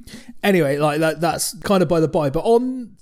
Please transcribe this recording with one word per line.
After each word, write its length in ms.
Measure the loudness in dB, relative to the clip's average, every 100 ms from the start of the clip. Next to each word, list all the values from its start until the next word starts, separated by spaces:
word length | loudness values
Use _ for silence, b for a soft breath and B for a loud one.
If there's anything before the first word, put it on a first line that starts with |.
| B -20 B -4
Anyway, 360 | 2 2 2 2
like, 240 | 0 2
that, 180 | 0 0
that's 340 | -2 -2 -6 -6
kind 240 | 0 2
of 60 | 2
by 100 | 2
the 80 | 2
by. 220 | 0 -2
But 160 | 0 2
on, 500 | 2 0 -6 -12 -16